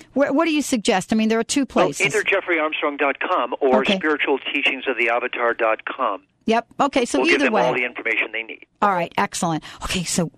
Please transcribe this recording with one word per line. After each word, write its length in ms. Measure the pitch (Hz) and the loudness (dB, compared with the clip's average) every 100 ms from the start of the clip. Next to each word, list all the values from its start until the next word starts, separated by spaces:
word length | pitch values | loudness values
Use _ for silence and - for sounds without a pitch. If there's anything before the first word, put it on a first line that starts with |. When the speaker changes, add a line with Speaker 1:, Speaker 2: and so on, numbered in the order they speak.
| - | -6
Speaker 1:
wh-, 220 | 254 285 294 | 0 2 2
what 80 | 330 | 2
do 60 | |
you 100 | 302 | 2
suggest? 520 | - 247 214 190 - | 0 0 2 0 2
I 20 | 220 | 2
mean, 140 | 220 | 2
there 100 | 226 | 2
are 40 | |
two 180 | 226 285 | 0 0
Speaker 2:
Well, 240 | 262 233 170 | 0 2 0
Speaker 1:
places. 200 | 143 196 | 2 0
Speaker 2:
either 160 | 208 | 0
jeffrey 380 | - 196 - 165 | 2 0 0 0
armstrong 380 | 156 156 151 143 | 0 -2 -2 0
dot 200 | 139 131 | 0 0
com 360 | - 180 123 135 | -2 0 -2 0
or 180 | 139 123 | 2 4
Speaker 1:
Okay. 160 | - 190 | 2 0
Speaker 2:
spiritual 440 | 156 147 - 135 - | 0 0 0 -2 -2
teachings 300 | 143 - 135 131 | -2 -2 -2 -4
of 100 | 117 | -2
the 120 | 117 | 0
avatar 440 | 120 123 123 117 | 0 -2 -2 0
dot 320 | 117 113 110 - | 2 0 0 -4
com. 380 | - 120 95 _ _ - | -4 -4 -4 _ _ -2
Speaker 1:
Yep. 220 | 226 - - | 0 -2 -2
Okay, 240 | 269 269 240 | 0 0 0
so 140 | 277 | 0
Speaker 2:
We'll 100 | 311 | 2
Speaker 1:
either 80 | 285 | 2
Speaker 2:
give 80 | 262 | 2
them 80 | |
Speaker 1:
way. 80 | 214 | 2
Speaker 2:
all 120 | - | 2
the 120 | 127 123 | 0 -4
information 480 | 120 113 110 113 | -4 -4 -2 -2
they 100 | 110 | -6
need. 220 | 113 - - - | -10 -14 -16 -2
Speaker 1:
All 100 | 208 | 0
right, 200 | 180 165 - | 0 -2 -4
excellent. 460 | 202 - 175 156 - - | -4 -2 -2 -2 -6 -12
Okay, 200 | - 185 | -6 -6
so 280 | 165 - 165 | -4 -2 -2